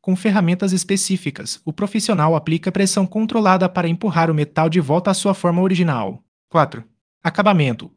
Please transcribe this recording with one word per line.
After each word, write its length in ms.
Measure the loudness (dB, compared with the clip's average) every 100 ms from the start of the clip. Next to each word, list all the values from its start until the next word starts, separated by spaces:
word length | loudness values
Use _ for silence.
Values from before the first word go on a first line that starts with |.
Com 160 | -4 -2
ferramentas 560 | 0 2 2 0 0
específicas, 880 | -2 -2 -2 0 -2 -4 -10 -12 -10
o 80 | -10
profissional 640 | -6 -4 -4 -2 2 2 0
aplica 380 | 0 -2 -2
pressão 340 | 0 0 0 -2
controlada 640 | -2 -2 0 2 2 2
para 180 | 0 -2
empurrar 420 | 0 0 0 2
o 40 |
metal 360 | 0 -2 0 0
de 120 | 0
volta 280 | 2 0 0
à 40 |
sua 200 | 0 0
forma 280 | 0 0 0
original. 600 | 0 2 0 0 -4 -8 _ _ _
Quatro, 340 | 0 0 -2 -16 _ _ _
acabamento. 640 | -4 0 2 4 2 -2 -8